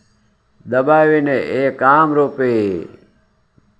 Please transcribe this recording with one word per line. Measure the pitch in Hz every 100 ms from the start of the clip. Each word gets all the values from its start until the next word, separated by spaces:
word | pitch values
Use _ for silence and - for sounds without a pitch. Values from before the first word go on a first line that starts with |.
| _ _ _ _ _ _ 107
દબાવીને | 127 139 156 156 151 143 127
એ | 76 120 135
કામરૂપી | 135 127 147 156 147 139 - 127 113 101 87 - - _ _ _ _ _ _ _